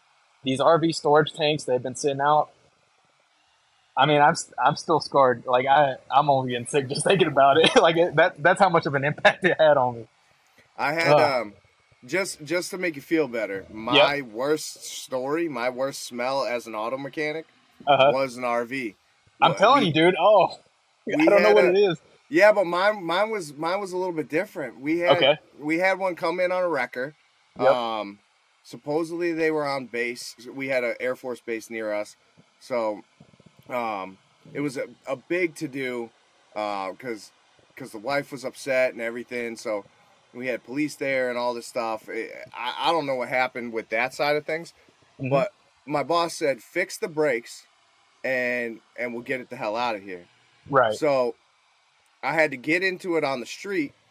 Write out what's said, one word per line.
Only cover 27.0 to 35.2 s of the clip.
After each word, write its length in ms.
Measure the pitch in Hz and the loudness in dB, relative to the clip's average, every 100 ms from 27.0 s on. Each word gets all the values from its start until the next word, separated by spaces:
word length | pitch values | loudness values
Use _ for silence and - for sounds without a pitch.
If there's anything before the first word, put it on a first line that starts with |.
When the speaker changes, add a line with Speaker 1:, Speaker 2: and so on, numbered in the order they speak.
| 135 151 _ _ _ - | -10 -10 _ _ _ 0
Speaker 1:
Yep. 120 | - | 2
Speaker 2:
Um, 460 | 127 117 110 101 104 _ _ _ _ | 2 0 -4 -6 -12 _ _ _ _
supposedly 680 | - 147 190 160 165 170 175 | -20 -14 -6 -4 -4 -6 -4
they 200 | 160 160 | -2 0
were 120 | 156 143 | 0 -2
on 200 | 139 123 | -4 -6
base. 500 | 117 120 120 - - 120 | -6 -6 -8 -14 -16 -16
We 160 | 135 135 | -10 -4
had 140 | 131 | -2
an 120 | 120 107 | -2 -4
Air 160 | 127 127 | -6 -6
Force 240 | 131 120 | -8 -10
base 300 | - 113 - | -8 -8 -8
near 240 | 113 107 | -8 -6
us, 220 | 104 107 - _ _ _ _ | -6 -8 -14 _ _ _ _
so, 420 | - 123 110 101 - _ - _ _ _ - | -8 -4 -4 -6 -12 _ -20 _ _ _ -8
um, 480 | 123 113 101 95 95 _ _ 160 | -6 -4 -6 -8 -14 _ _ -14
it 60 | 147 | -8
was 160 | 147 131 | -6 -6
a, 80 | 101 120 - | -10 -12 -10
a 80 | |
big 400 | 135 | -10